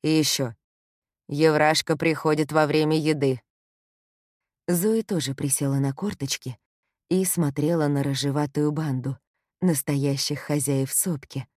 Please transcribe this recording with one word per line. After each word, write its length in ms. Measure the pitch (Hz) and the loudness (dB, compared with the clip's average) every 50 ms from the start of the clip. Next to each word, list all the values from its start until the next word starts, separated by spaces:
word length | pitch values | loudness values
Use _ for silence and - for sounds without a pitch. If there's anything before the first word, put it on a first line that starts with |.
| - | 0
И 60 | 151 | 2
ещё, 440 | 156 156 147 - - - 135 117 110 _ _ _ _ _ _ _ _ _ _ _ _ _ _ | 2 4 2 2 0 -2 -4 -6 -6 _ _ _ _ _ _ _ _ _ _ _ _ _ _
еврашка 680 | - 147 143 156 160 151 151 151 151 156 - - - 160 | -8 0 2 4 4 6 6 4 4 4 2 0 -2 -2
приходит 540 | 139 160 165 156 143 - 160 151 151 156 139 | 0 0 0 0 0 0 0 2 2 0 0
во 160 | 151 156 156 | 2 2 2
время 320 | 143 147 156 156 151 156 160 | 4 2 2 2 2 2 2
еды". 420 | 147 156 151 143 139 135 131 120 _ _ _ _ _ _ _ _ _ _ _ _ _ _ _ _ _ _ _ _ _ _ _ _ _ | 2 0 0 2 0 0 0 -2 _ _ _ _ _ _ _ _ _ _ _ _ _ _ _ _ _ _ _ _ _ _ _ _ _
Зоя 360 | - 175 170 175 220 220 226 220 | -2 -2 0 2 2 2 0 0
тоже 300 | - 202 165 135 135 135 | 0 -2 -2 -2 -2 -4
присела 460 | - - 143 - - 143 139 135 139 | -2 -2 -2 0 0 0 0 2 2
на 140 | 139 139 139 | 0 0 -2
корточки 640 | - 190 208 208 - 139 139 - - - 131 120 _ _ _ _ _ _ _ _ _ _ _ | -4 -6 -6 -6 -6 -6 -6 -6 -6 -8 -12 -12 _ _ _ _ _ _ _ _ _ _ _
и 160 | 175 185 190 | 0 0 2
смотрела 640 | 180 - 175 165 143 139 147 143 156 170 165 151 | 0 0 0 0 0 0 0 0 2 2 2 2
на 160 | 143 147 143 139 | 2 2 0 0
рыжеватую 680 | 143 139 135 139 143 135 151 147 139 _ 151 147 151 | -2 -2 -2 -2 -2 0 0 -2 -2 _ -2 0 0
банду 460 | 151 151 160 151 131 131 127 135 135 - _ _ _ _ _ _ _ _ | 0 -2 -4 -2 -4 -4 -4 -6 -8 -10 _ _ _ _ _ _ _ _
настоящих 800 | - 180 160 139 - - 143 143 139 143 139 139 - - 147 139 | 0 0 0 0 -2 -2 -2 0 0 0 -2 -2 -4 -4 -6 -8
хозяев 520 | - - 151 147 139 143 139 135 135 131 | -4 -2 -2 -2 0 0 0 0 0 -2
сопки 560 | - - - 190 165 139 - _ - 139 123 _ _ | -2 -2 -2 -2 -4 -6 -8 _ -10 -10 -10 _ _